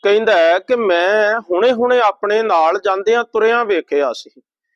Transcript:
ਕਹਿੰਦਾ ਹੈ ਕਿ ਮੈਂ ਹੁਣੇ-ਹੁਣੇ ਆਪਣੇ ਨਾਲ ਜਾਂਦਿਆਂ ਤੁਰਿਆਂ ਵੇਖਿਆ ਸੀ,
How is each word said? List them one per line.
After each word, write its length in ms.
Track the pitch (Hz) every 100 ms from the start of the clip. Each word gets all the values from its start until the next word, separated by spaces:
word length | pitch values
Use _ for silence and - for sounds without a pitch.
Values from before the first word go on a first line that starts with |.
ਕਹਿੰਦਾ 340 | 202 208 220 190
ਹੈ 220 | 165 180
ਕਿ 160 | 185 247
ਮੈਂ 640 | 214 170 180 214 208 226
ਹੁਣੇ-ਹੁਣੇ 600 | 220 180 233 233 247 247
ਆਪਣੇ 420 | 214 - 202 214
ਨਾਲ 380 | 226 170 160 196
ਜਾਂਦਿਆਂ 400 | 202 190 196 233
ਤੁਰਿਆਂ 420 | 233 220 220 240 226
ਵੇਖਿਆ 480 | 180 - 143 139
ਸੀ, 280 | 113 - _ _ _ _